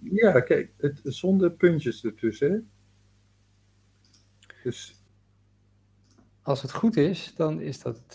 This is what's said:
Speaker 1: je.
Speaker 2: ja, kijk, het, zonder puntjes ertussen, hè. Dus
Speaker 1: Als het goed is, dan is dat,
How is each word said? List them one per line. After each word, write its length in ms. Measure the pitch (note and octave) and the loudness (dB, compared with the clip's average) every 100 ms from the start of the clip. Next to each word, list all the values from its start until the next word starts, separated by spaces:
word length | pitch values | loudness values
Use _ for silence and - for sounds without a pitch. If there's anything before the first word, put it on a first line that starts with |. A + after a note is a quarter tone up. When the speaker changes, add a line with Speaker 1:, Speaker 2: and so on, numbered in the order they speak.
Speaker 1:
je. 80 | - | -4
Speaker 2:
ja, 260 | G3 A3 C3+ | 2 4 4
kijk, 320 | - D3+ - - | 4 0 0 -4
het, 220 | C#3+ C#3+ | -4 -4
zonder 480 | C#3 - F3+ F#3+ F3 | -8 -4 0 2 2
puntjes 520 | F3 F3 D#3+ B2+ A2 | 4 2 2 -2 -6
ertussen, 480 | A2+ - A2+ - C#3+ | -8 -4 -4 -2 0
hè. 60 | G#3 A3+ _ _ _ _ _ _ _ _ _ _ _ _ _ _ _ _ _ - - | -2 -6 _ _ _ _ _ _ _ _ _ _ _ _ _ _ _ _ _ -20 -12
Dus 360 | B2 - - - _ _ _ _ _ _ _ _ _ _ _ _ _ _ | -10 -10 -14 -20 _ _ _ _ _ _ _ _ _ _ _ _ _ _
Speaker 1:
Als 200 | - C3+ | -6 -4
het 100 | C3 | -6
goed 260 | - A3+ A3 | -2 0 2
is, 360 | D3+ F#3 - - | 2 0 -8 -4
dan 260 | D#3 D#3+ | -4 -4
is 180 | D3 C3 | -8 -8
dat, 180 | - - - | -10 -10 -10